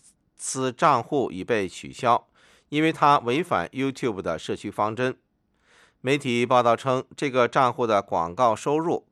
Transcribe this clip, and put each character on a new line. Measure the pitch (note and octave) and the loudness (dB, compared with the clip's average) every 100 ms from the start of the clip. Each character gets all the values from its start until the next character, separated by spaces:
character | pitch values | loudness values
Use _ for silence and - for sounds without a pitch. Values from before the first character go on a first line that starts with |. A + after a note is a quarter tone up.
| _ _ _ - | _ _ _ -14
此 | - C3 C3 | -8 -4 -4
账 | B2 E3 C3 | 2 4 4
户 | A#2 D3 G#2+ | 2 0 0
已 | F2+ | -4
被 | F#2 A2+ F#2+ | -2 -2 -2
取 | - C#2 | -8 -16
消， | - B2 A#2 _ _ _ _ - | -4 0 0 _ _ _ _ -6
因 | D3 | -2
为 | D#3+ | 0
它 | D3+ D3+ C#3+ | 2 4 4
违 | A#2 C3+ | 2 -2
反 | - G#2 E2+ | 0 -2 -2
YouTube | C3+ C3+ C3 C3 F#2+ | -4 -6 -2 -4 -4
的 | F2 D#2+ | -4 -6
社 | - | -6
区 | G2+ G#2 | -8 -6
方 | - G#2+ | -4 -4
针。 | A2+ B2+ B2+ _ _ _ _ _ _ _ _ | -2 -4 -4 _ _ _ _ _ _ _ _
媒 | B2+ D3 | -2 -2
体 | C3+ A#2+ A#2+ | 0 0 2
报 | B2+ | 4
道 | A#2+ A2+ | 4 2
称， | C3+ B2+ - - | 0 -4 -4 -6
这 | D3 | -4
个 | B2+ A#2+ | 0 2
账 | D3+ B2+ | 2 0
户 | A#2+ | 0
的 | A#2+ G2+ | 0 0
广 | - F#2 E2+ | 0 -2 -2
告 | F2 B2 | 0 0
收 | G#2+ - D3+ | 0 -2 -2
入 | E3 A#2+ _ | -2 -4 _